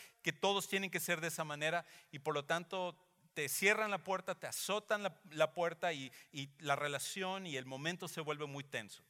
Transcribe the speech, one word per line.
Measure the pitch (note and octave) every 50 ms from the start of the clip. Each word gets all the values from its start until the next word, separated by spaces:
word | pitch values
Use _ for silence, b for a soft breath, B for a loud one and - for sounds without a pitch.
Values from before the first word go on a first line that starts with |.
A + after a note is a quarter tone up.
| B B B _ -
que | E3 D#3+
todos | - - F#3+ G3+ G3 F#3 -
tienen | F#3+ F#3+ G3 F#3
que | - E3+
ser | - - F3 D#3+
de | E3 E3
esa | - - D#3+
manera | D3+ D3 D3 D3+ D#3+ E3 F3 D#3+ B B B B B
y | - C#3+
por | C#3 D#3 D3+
lo | D3 C#3
tanto | C#3 E3 E3+ F3 - G3 F#3 F3+ F3 E3 - _ _ _ _ _ _ _
te | D#3+ D3 C3+
cierran | - - F#3+ G3 G#3+ G#3+ A3 G#3 G3+
la | F3+ -
puerta, | F#3+ F#3+ F#3 - - F3+
te | - - B2+
azotan | - - - - F#3+ G#3+ G#3 - G#3+ G#3 G3+
la, | F#3+ D#3 - - F3
la | C#3 D#3 D#3 D#3 -
puerta | F3+ E3+ E3 D#3+ - - F3 E3
y, | C#3 C3+ B2+ B B B B -
y | C#3+ C#3 C#3 - -
la | D#3 C#3+ C#3
relación | C#3 D3 D3 C#3+ C#3 - - - F#3+ F#3+ F#3 F#3+ F#3+ F#3+
y | F3 C#3+
el | C3 C3
momento | C3 C3 C3+ D3 E3 F3+ F3 F#3 D#3+
se | - E3+
vuelve | D#3 D3 D3+ C#3+ D3+
muy | C#3+ C#3 C#3 C#3
tenso". | C#3 - A#2+ G#2+ G2 - - - _